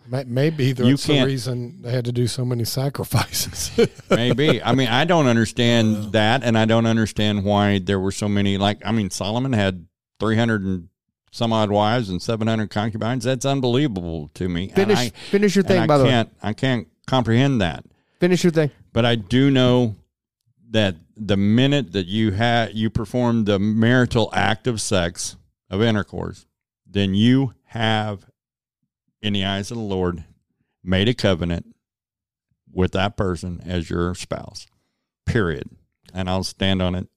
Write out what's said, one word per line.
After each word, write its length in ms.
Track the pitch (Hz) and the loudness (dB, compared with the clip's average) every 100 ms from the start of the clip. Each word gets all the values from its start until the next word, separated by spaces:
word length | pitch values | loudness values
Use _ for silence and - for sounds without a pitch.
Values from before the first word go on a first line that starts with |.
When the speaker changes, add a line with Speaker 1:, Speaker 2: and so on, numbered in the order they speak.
| 117 | -10
Speaker 1:
May-, 160 | 127 131 | -8 -4
maybe 400 | 120 151 160 131 | 0 0 0 -2
Speaker 2:
You 60 | |
Speaker 1:
that's 320 | 127 123 139 - | 2 2 2 0
the 60 | |
Speaker 2:
can't 140 | 147 131 | 0 0
Speaker 1:
reason 540 | 135 117 123 120 - | -2 -4 -6 -8 -12
they 100 | 120 | -6
had 140 | 127 120 | -4 -2
to 60 | |
do 160 | 123 120 | -2 -2
so 180 | - 123 | -2 -4
many 180 | 123 | -4
sacrifices. 1080 | 113 - 139 - - 104 - - - - - - 233 - | -4 -4 -4 -6 -4 -2 -2 -6 -8 -8 -6 0 0 -2
<laughs> 80 | - | -2
Speaker 2:
Maybe. 500 | 202 240 233 151 123 | 0 2 2 2 2
I 100 | 110 127 | 2 0
mean, 120 | 127 | 2
I 160 | 123 165 | 2 2
don't 200 | 175 135 | 2 4
understand 680 | 117 110 - 120 117 110 107 | 2 0 0 2 4 2 0
Speaker 1:
Yeah. 60 | 104 | -2
Speaker 2:
that, 320 | 107 107 131 | 0 2 2
and 140 | 120 113 | 2 2
I 80 | 110 | 4
don't 200 | 113 117 | 2 2
understand 580 | 113 110 - 107 104 | 0 0 0 0 0
why 360 | 98 101 101 98 | 0 2 2 2
there 200 | 90 98 | 0 -2
were 120 | 95 | -2
so 180 | 95 104 | -4 -2
many. 280 | 101 101 98 | 0 0 0
Like, 260 | 101 104 101 | 0 -2 -2
I 60 | |
mean, 180 | 113 98 | -2 -2
Solomon 420 | - 95 113 135 | -6 -4 -4 -2
had 360 | 117 98 92 82 _ _ _ | 0 0 -2 -12 _ _ _
three 160 | 104 110 | 0 0
hundred 260 | 117 110 | 2 0
and 260 | 95 92 85 _ _ _ _ | -2 -6 -8 _ _ _ _
some 200 | - 117 | -6 -2
odd 200 | 110 107 | 0 2
wives 380 | 104 104 120 104 | 2 2 0 -2
and 120 | 90 | -6
seven 260 | - 113 110 | -4 -4 -2
hundred 220 | 113 104 | -2 -2
concubines. 540 | 104 110 107 110 127 | -4 -4 -4 -6 -4
That's 220 | 113 131 139 | -2 -2 -2
unbelievable 840 | 139 127 120 151 95 85 82 76 - | 0 0 0 0 -2 -6 -8 -10 -8
to 120 | 90 | -4
me. 180 | 85 95 | -4 -2
And 80 | - | 0
Speaker 3:
Finish, 220 | 196 202 | 2 2
Speaker 2:
I, 100 | 123 | 0
Speaker 3:
finish 460 | - - 202 202 185 | -6 -2 0 2 2
your 60 | |
Speaker 2:
and 40 | 190 | 2
Speaker 3:
thing, 140 | 190 | 2
Speaker 2:
I 60 | 160 | 4
Speaker 3:
by 100 | 147 | 4
the 60 | 127 | 4
way. 60 | |
Speaker 2:
can't, 200 | 123 110 _ | 4 0 _
I 120 | 98 | -8
can't 340 | 107 135 120 - _ - | -4 -2 -2 -4 _ -2
comprehend 540 | 131 113 113 139 127 | 0 2 2 4 2
that. 220 | 90 65 - _ _ _ | 0 -4 -16 _ _ _
Speaker 3:
Finish 240 | 175 185 | 0 2
your 80 | 180 | 2
thing. 180 | 160 151 - _ | 2 0 -4 _
Speaker 2:
But 120 | 117 120 | 0 2
I 100 | 117 | 0
do 340 | 95 127 139 | 0 2 4
know 440 | 131 123 123 120 98 _ _ _ _ _ _ 117 | 4 4 4 2 -4 _ _ _ _ _ _ _
that 260 | 110 104 82 _ - | 0 0 -2 _ -14
the 200 | 104 98 | -2 2
minute 560 | 101 113 135 143 98 | 4 4 4 0 -2
that 120 | 95 87 | -6 -4
you 300 | 104 110 98 | -2 0 0
ha-, 320 | 117 117 107 | 0 0 0
you 180 | 101 110 | -2 -2
perform 540 | - 110 123 120 117 104 | -2 -4 -2 0 0 2
the 140 | 101 | 2
marital 720 | 104 110 113 127 120 120 107 | 2 2 4 4 2 2 0
act 320 | 95 101 110 - | 0 0 0 -4
of 120 | 113 | -4
sex, 540 | - 98 87 90 - - _ _ _ | -2 0 0 -4 -12 -12 _ _ _
of 140 | 95 | -2
intercourse, 640 | 117 110 92 90 87 92 _ _ _ _ _ | 0 0 -2 -8 -10 -12 _ _ _ _ _
then 260 | 95 98 | -2 0
you 400 | 98 113 131 135 - _ | 4 4 4 2 -6 _
have, 600 | 117 110 110 107 98 - _ _ _ _ _ _ _ _ _ | -4 0 0 -2 -8 -14 _ _ _ _ _ _ _ _ _
in 120 | 107 | -4
the 120 | 101 95 | -2 -2
eyes 240 | 98 95 | -4 -6
of 80 | 120 | -8
the 60 | |
Lord, 400 | 107 95 90 87 - _ _ _ _ _ | -4 -2 -2 -4 -12 _ _ _ _ _
made 240 | 87 92 104 | -4 0 0
a 60 | |
covenant 640 | 127 107 90 85 85 - _ _ _ _ _ _ _ _ _ _ | 2 0 0 -2 -4 -8 _ _ _ _ _ _ _ _ _ _
with 200 | 90 90 | -2 -2
that 240 | 95 101 - | 0 -2 -2
person 440 | 98 85 90 87 85 | -4 -4 -6 -10 -6
as 240 | 90 80 | -6 -4
your 240 | 87 87 90 | -4 -4 -4
spouse, 520 | - - - - - _ _ _ _ _ - | -8 -10 -10 -18 -20 _ _ _ _ _ -4
period. 440 | 117 90 71 - - _ _ _ | -2 0 -4 -10 -16 _ _ _
And 160 | 90 92 | -8 -4
I'll 140 | 92 | -4
stand 380 | 92 - 95 95 | -4 -4 -2 0
on 140 | 90 90 | 0 -2
it. 120 | 95 | -8